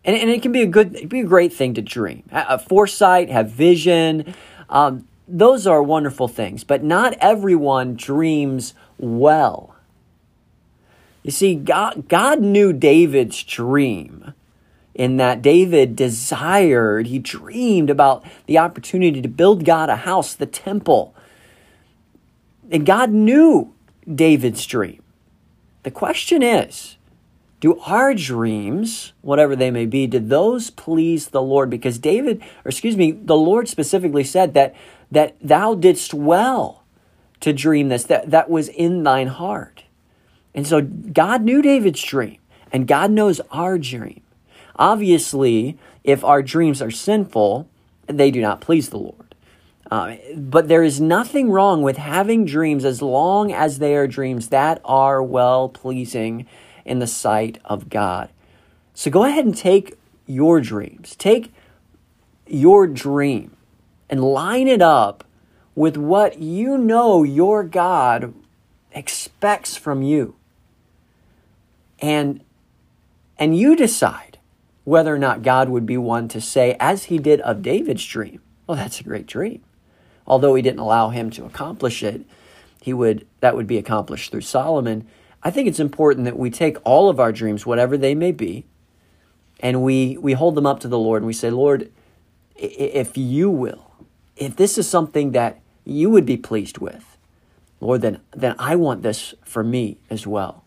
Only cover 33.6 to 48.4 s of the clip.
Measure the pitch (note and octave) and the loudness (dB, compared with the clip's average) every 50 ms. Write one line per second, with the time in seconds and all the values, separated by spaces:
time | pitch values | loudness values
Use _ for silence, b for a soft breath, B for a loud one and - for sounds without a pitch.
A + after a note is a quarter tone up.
33.6 | A#3 - - - D3 - - F#3+ F3+ E3 C#3+ D3 C3+ - - F#3 F#3+ D#3 - C#3+ | 0 -4 -6 -6 -4 -2 -2 -2 -2 0 -2 -2 -4 0 0 0 0 2 4 2
34.6 | C#3 C3+ B B B B B B B B - D3+ D3+ D3+ _ _ - C#3+ D3 E3+ | 2 2 B B B B B B B B 2 2 2 2 _ _ 0 2 2 2
35.6 | G3+ A3 A3+ F3+ D#3+ F#3 E3 - - - - C#3+ C#3+ D3+ E3+ F#3 A3+ B3+ C4 A3 | 2 0 -2 4 4 4 4 4 -4 -8 -8 -2 0 2 2 2 2 0 0 -2
36.6 | A#2+ - - _ _ _ _ _ _ _ _ _ _ _ _ _ - D#3 D3 C3+ | -4 -6 -8 _ _ _ _ _ _ _ _ _ _ _ _ _ -4 -4 -4 0
37.6 | C#3 D#3+ D#3 D3 C#3+ C3+ B2+ A#2 - - B2 B2 - - C#3+ D#3+ - - E3 D#3+ | 0 2 2 2 2 0 -2 -4 0 0 0 -2 0 2 2 2 2 2 -2 -2
38.6 | D3 - - - E3+ E3+ F#3 F3+ D#3 C#3+ C3 C3+ C3 C3 C3 - E3+ G3 G#3 - | -2 -4 -4 -2 -2 0 0 0 2 2 2 2 0 -4 -6 -8 -8 -8 -8 -10
39.6 | - - _ - _ _ _ _ _ _ _ _ _ _ _ _ _ _ _ C#3+ | -12 -14 _ -20 _ _ _ _ _ _ _ _ _ _ _ _ _ _ _ -10
40.6 | C#3 D3 E3 D3+ C#3+ C3+ - - - G#3+ D3+ D#3+ D#3+ F#3+ A#3+ B3 G#3+ A3+ B3+ D4 | -2 0 0 0 0 -2 -8 -14 -14 0 2 2 2 2 0 0 0 2 2 4
41.6 | D4 C#4+ C#4 C4 G#3+ F#3+ D3 - - - - C3+ A#2 G#2 G#2+ _ _ b b b | 4 4 2 4 2 0 -2 -2 -10 -4 -4 -4 -4 -4 -10 _ _ b b b
42.6 | b b - C3 B2+ B2+ C#3 C#3+ F3+ G3+ G#3+ G#3+ G#3+ G3+ E3+ - - _ - D3 | b b -4 -4 0 2 2 2 2 2 2 2 4 2 0 -2 -6 _ -6 -6
43.6 | F3 F#3 F#3+ F3 D3 A#2+ B2+ A#2 G#2+ - - - _ _ _ _ b b b b | -4 -2 -2 -4 -4 -6 -10 -12 -12 -14 -16 -20 _ _ _ _ b b b b
44.6 | b b b b D3+ F#3 A3 G#3+ G#3 F#3 E3+ D#3 - - - C3+ C3+ B2 A#2 A2 | b b b b 2 2 2 2 2 2 2 2 2 -4 -2 0 0 2 2 0
45.6 | A#2 C3+ D#3+ b b b b b b C#3 C#3 C3 - F#3+ D3 C#3 C3+ B2+ - D#3+ | -2 -4 -8 b b b b b b 0 0 2 4 4 4 4 2 -2 -2 0
46.6 | E3+ D#3 C#3 C3+ C3 A2+ A2 - - G3 G#3+ G#3+ G3 - - A2+ G#2 G2+ G#2 C3 | 0 0 0 -2 -6 -8 -8 -6 -2 -2 0 0 -2 -2 0 0 2 2 0 -2
47.6 | D#3+ _ _ _ _ _ _ _ _ - - C#3 C#3 C#3 C3 B2 | -8 _ _ _ _ _ _ _ _ -8 0 2 2 2 2 0